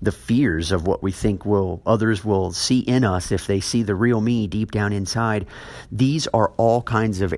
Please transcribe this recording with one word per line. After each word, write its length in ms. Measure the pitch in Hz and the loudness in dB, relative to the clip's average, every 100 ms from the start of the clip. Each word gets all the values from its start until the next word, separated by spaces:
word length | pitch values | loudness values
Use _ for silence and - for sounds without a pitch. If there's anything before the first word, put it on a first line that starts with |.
the 100 | - | -4
fears 580 | - - 117 135 80 82 | -4 0 2 2 0 0
of 160 | 92 85 | 0 0
what 160 | - | 0
we 100 | 98 | -2
think 340 | 95 110 95 101 | -2 -2 -2 0
will, 340 | 101 95 90 - | 0 0 -4 0
others 400 | 110 110 104 104 | 2 2 0 0
will 260 | 98 92 | 0 0
see 280 | 90 - 127 | -2 0 0
in 240 | - 127 | 2 2
us 280 | 120 92 - | 2 0 -2
if 140 | 92 - | -4 0
they 140 | 98 | -2
see 220 | - 117 | 0 -2
the 120 | 107 | 0
real 260 | 95 120 113 | 0 2 2
me 260 | 110 120 104 | 0 0 -2
deep 240 | 101 107 | -4 -2
down 220 | 107 101 | -2 -2
inside, 540 | 101 98 117 113 107 - - - - - | -2 -4 -2 -2 -2 -4 -14 -18 -18 -12
these 360 | 107 131 156 - | 0 0 2 0
are 160 | 113 107 - | 2 2 4
all 240 | 113 120 | 2 4
kinds 400 | 120 113 110 95 | 2 0 0 0
of 100 | 95 | -2